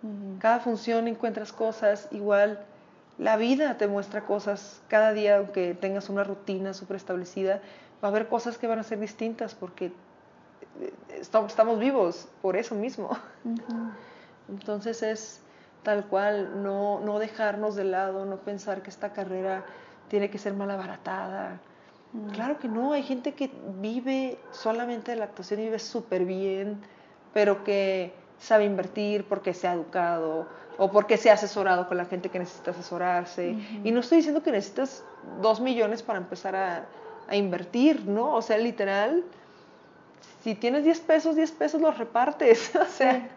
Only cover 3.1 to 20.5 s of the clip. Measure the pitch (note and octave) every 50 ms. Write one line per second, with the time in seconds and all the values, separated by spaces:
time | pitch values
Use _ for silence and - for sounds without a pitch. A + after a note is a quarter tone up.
3.1 | - - - A3 A3 G#3+ A3+ A#3 C4+ C4 D4+ C#4+ B3 - G#3+ G3+ G3+ G3+ G3 -
4.1 | - G#3 G#3 - G3+ G#3 G3 G#2 G3+ - - - - - - - - G#3+ A3 A3
5.1 | G#3+ G#3+ G#3+ G#3 G3+ G3+ G3 F#3+ G3+ G3 F3+ F3 F3 F3+ - F#3+ G3 G3+ G3 -
6.1 | G3 G3+ G3+ G3 G3 G3 - - G3 F#3+ F#3+ G3 F#3+ F#3+ F#3+ - G3 F#3+ - -
7.1 | F#3 F3+ F3+ F3 - G3 F#3+ F#3+ G3 G3+ G3+ - - - - - - - - G3+
8.1 | G3+ G#3+ A3 A3 - A#3 A#3 A#3+ A#3 - - A#3 A3+ A3 G#3+ A3 A3+ G3+ G#3+ G#3+
9.1 | - - A3+ A3+ A3+ - A3+ G#3 - - F#3+ F3 F3 - F#3+ F3 F3 - - -
10.1 | - - _ _ _ - - - - - - - - - - - - - - -
11.1 | - C#2+ - - - A3 G#3+ G3+ - - A3 A3+ A#3 G#3 A3 C4+ C#4 B3+ G3 F3
12.1 | F3 - - - - - - F#3+ F3+ F#3+ A3+ - A#3 G#3 G#3 B3+ - - G3 -
13.1 | - - - - - - - A#3+ A#3 A#3 - - A#3 A3+ A3+ A3+ G#3+ G3+ - -
14.1 | - - - - - - - - G3 G3 - - G#3 G#3 G3+ A#3 A3+ A3+ A3+ A3
15.1 | A3 G#3+ - - - - - - - - - - _ - - - G#3+ G3+ G3 G3+
16.1 | - F#3+ G3+ G#3 G#3 G#3 G3 - - G3 G3+ G3 G3 G3 G3+ G#3 G3+ - - G#3
17.1 | G#3 G#3 A3 G#3+ A3 - A3 G#3 G3+ G3+ G#3+ G#3+ G3+ G3+ F#3+ F#3+ F#3 F#3 G3 G3
18.1 | F#3+ G3 G3 G3 G3 G3 - - G#3 G3 - G#3+ G3 F#3+ F#3+ - F#3+ - - G3+
19.1 | G#3 G#3+ G3 F#3 F#3 F#3 F#3 F#3+ F#3+ F#3+ F#3 - - - - - - - - -
20.1 | - G#3 G3+ G3+ G#3 G#3 - G#3